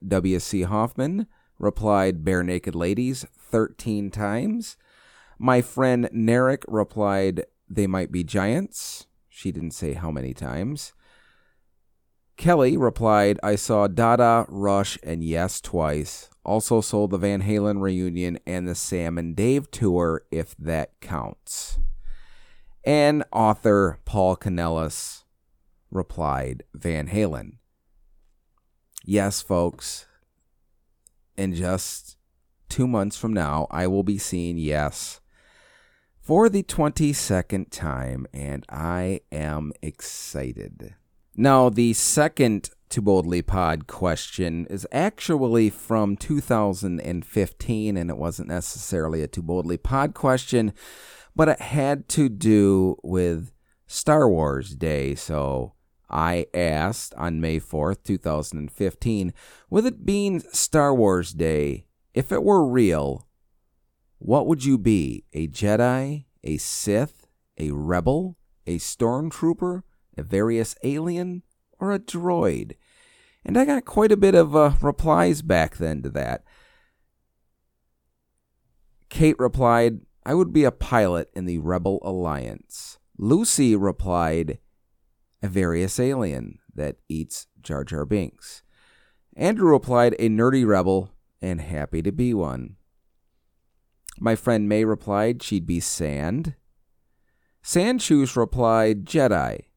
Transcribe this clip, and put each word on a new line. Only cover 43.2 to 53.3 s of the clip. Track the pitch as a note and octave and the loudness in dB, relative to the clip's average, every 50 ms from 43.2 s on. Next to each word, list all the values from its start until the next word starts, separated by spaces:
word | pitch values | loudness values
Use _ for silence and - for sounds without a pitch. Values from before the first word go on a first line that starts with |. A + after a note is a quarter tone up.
| E2+ E2+ F2 F2 | 2 2 -2 -2
Pod | E2 - G2 F#2 F2+ D#2+ D#2+ D#2 C#2+ | 0 0 0 0 0 0 0 -2 -6
question | - - - F#2 F2 D#2+ - - - - - F#2 E2+ E2 E2+ E2+ | -10 -8 -4 -2 -2 -2 -2 -6 -8 -6 -6 -4 -4 -4 -6 -6
is | - F2 G2 - - | -8 -10 -10 -8 -6
actually | - C3+ E3+ G#3+ - - - - E3 C#3+ C3 A#2 A#2 A#2 A2 G#2 | -2 -2 -2 -2 -4 -4 -2 0 0 2 2 4 4 4 4 2
from | - - - - A2+ A2 G#2+ G2+ G2+ | 0 -4 -4 -2 0 0 0 0 -2
two | - - - D3+ C#3+ | -4 -4 -2 -2 -2
thousand | - - B2+ A2 G#2+ G2+ F#2 F#2+ G#2 F#2 F2 D#2+ | 0 0 0 2 2 0 -2 -2 -4 -6 -6 -6
and | - - F2+ F2 D2+ | -6 -6 -6 -6 -6
fifteen, | - - G#2+ F#2+ F#2+ - - - - A#2 G#2+ G#2+ G#2+ G2+ | -2 0 0 0 0 -2 -8 -6 -4 -4 -2 -2 -2 -2
and | F2+ E2+ E2+ | -2 -4 -4
it | D2 | -4
wasn't | A1 D2+ E2+ - - - | -4 -6 -6 -6 -6 -8
necessarily | - E2+ F2+ F2+ - - - - - G2 E2+ D#2 D#2 D#2+ D#2+ | -6 -6 -6 -6 -8 -10 -10 -8 -4 -4 -2 -2 -2 -2 -4
a | D2+ | -4
Too | C#2+ - F2+ E2+ | -6 -6 -8 -6
Boldly | D#2 F2 F2+ D#2+ E2+ F2 | -4 -4 -2 -2 -2 -4
Pod | E2 - - B2+ C3+ C#3+ D#3 - | -4 -2 -2 0 0 -2 -2 -4
question, | - - C3+ B2+ B2+ B2+ - B2+ A#2+ G#2+ G#2 - - - - - - - - - - - _ - | -2 0 2 2 2 0 0 0 0 0 0 -4 -8 -16 -20 -20 -20 -20 -20 -20 -20 -20 _ 0
but | - D#3 D3+ | 2 4 4
it | D3 - | 4 0
had | - - C3 D3+ C3+ C#3 C#3+ C#3 - - | -2 -4 -2 0 0 0 0 -2 -4 -4
to | - D#3 D3 B2+ | 0 2 2 2
do | G#2+ G2 A2 A2 G#2+ G#2 G2+ G2 G2 F#2+ F#2+ F#2 - - - | 0 0 4 6 6 6 6 6 6 4 4 2 0 -4 -6
with | - F#2 F#2 F2+ F2 | -4 -2 0 0 0